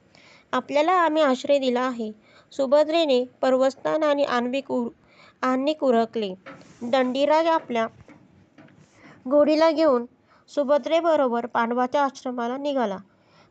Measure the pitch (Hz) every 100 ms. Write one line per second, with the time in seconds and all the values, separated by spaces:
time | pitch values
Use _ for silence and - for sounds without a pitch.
0 | _ _ - - _ 254 254 277 320 370
1 | 330 311 294 254 - 285 262 240 254 240
2 | 214 214 _ - _ - 269 294 302 339
3 | 311 247 254 _ 262 262 262 - 302 311
4 | 302 285 - 247 247 269 262 254 233 -
5 | _ _ - _ 254 262 277 302 269 226
6 | 226 226 202 185 - - - - 240 262
7 | 254 262 285 311 330 320 - 233 226 -
8 | - - _ _ _ - - - _ _
9 | - - 254 294 294 311 330 302 320 240
10 | 240 _ _ _ _ 285 262 294 285 330
11 | 339 302 262 233 233 233 233 240 254 285
12 | 277 269 262 247 233 269 285 269 220 190
13 | - _ _ _ _